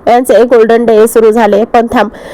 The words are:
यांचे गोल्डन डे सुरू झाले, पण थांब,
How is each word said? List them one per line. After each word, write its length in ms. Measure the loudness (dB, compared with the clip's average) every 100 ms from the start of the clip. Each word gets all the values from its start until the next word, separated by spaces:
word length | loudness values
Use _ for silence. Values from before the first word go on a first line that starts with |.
| -2
यांचे 360 | -2 0 0
गोल्डन 420 | 2 2 2 0 0
डे 200 | 2 2
सुरू 240 | 2 0
झाले, 340 | 0 0 0
पण 220 | 0 -2 -2
थांब, 160 | -2 -4 -8 -18